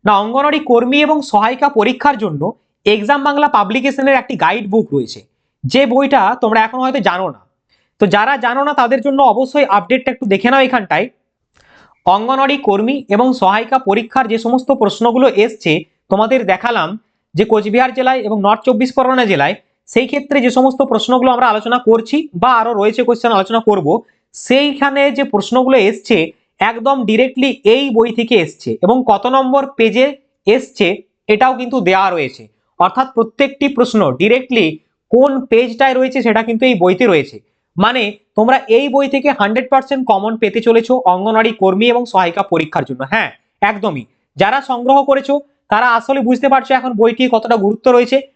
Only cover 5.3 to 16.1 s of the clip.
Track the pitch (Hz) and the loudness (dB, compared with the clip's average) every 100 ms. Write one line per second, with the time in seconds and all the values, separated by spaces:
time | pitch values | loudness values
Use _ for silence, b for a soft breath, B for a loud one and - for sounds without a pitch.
5.3 | _ _ _ 127 262 269 254 277 269 196 | _ _ _ -2 0 2 2 0 0 0
6.3 | 247 220 220 220 254 262 269 185 175 185 | 0 0 0 0 -2 -4 -2 -2 -4 -8
7.3 | 131 _ _ _ _ _ _ 208 208 233 | -10 _ _ _ _ _ _ 0 2 0
8.3 | 277 226 254 285 285 240 269 285 269 269 | -2 -2 -2 -2 0 0 0 0 2 2
9.3 | 214 254 294 277 202 - 254 262 240 226 | 2 -2 0 2 0 0 0 0 -4 -2
10.3 | 190 240 269 262 254 190 156 240 _ _ | 0 2 2 2 -2 -2 -4 -4 _ _
11.3 | _ _ _ b b b b - 196 226 | _ _ _ b b b b -2 0 0
12.3 | 262 269 277 247 196 226 277 - 208 254 | -2 0 0 0 0 -2 -4 -2 0 0
13.3 | 254 185 208 226 262 226 208 226 269 226 | 2 0 0 -2 -2 0 -2 -2 -4 -2
14.3 | 226 226 254 254 277 208 - 233 240 254 | -2 -2 -2 0 0 0 0 0 2 2
15.3 | 196 220 220 170 156 - _ _ | 2 -2 -2 -2 -2 -4 _ _